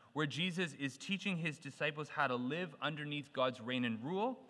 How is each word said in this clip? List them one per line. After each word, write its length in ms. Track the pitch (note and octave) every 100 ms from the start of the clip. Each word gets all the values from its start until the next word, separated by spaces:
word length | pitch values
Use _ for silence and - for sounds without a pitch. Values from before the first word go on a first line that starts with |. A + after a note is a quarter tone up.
| -
where 120 | C#3+ D3+
Jesus 480 | B2+ F#3 F3 E3+ C#3
is 180 | C#3 -
teaching 380 | - F#3+ G3+ E3+
his 220 | E3 D3
disciples 500 | C#3 - D3+ D3+ D3
how 180 | - C3+
to 80 |
live 400 | B2 B2 D#3+ F3+ -
underneath 500 | C#3 D3+ D3+ D3 C#3+
God's 280 | C3+ B2+ A#2+
reign 240 | A2+ B2+
and 180 | A#2+ A2
rule. 380 | C3 F#3+ A#3+ B3